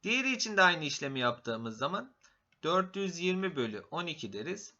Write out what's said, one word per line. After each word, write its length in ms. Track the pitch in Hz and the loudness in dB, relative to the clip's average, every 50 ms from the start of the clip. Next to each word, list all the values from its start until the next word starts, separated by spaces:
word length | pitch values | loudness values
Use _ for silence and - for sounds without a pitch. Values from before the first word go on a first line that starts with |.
| - | 0
Diğeri 300 | 190 233 254 262 269 262 | 0 0 2 2 0 0
için 240 | 220 - 226 214 | 0 -2 0 6
de 60 | 196 185 | 6 8
aynı 220 | 180 175 160 156 | 8 6 4 0
işlemi 360 | 143 139 - 143 139 135 131 | -4 -4 -2 -4 -4 -2 2
yaptığımız 580 | 123 123 120 - _ 120 113 110 113 113 110 110 | 2 2 2 0 _ -4 -4 -2 -4 -6 -4 -2
zaman 360 | 131 143 180 208 247 - _ _ _ - _ _ _ _ _ _ - | -2 -2 -2 -2 -6 -8 _ _ _ -20 _ _ _ _ _ _ -2
dört 340 | 156 175 185 185 185 185 | 2 2 2 2 0 -2
yüz 220 | 196 196 190 175 170 | -4 -4 -2 -4 -2
yirmi 380 | 175 185 185 185 190 185 160 | 0 0 0 2 0 -2 0
bölü 240 | 139 120 110 104 104 - - | 0 -2 -2 -2 -6 -10 -6
on 160 | - 165 175 | -6 -6 -4
iki 260 | 175 156 - - 101 101 | -4 -6 -8 -8 -8 -8
deriz. 420 | 104 110 160 190 214 208 - - _ | -8 -6 -6 -8 -8 -10 -18 -20 _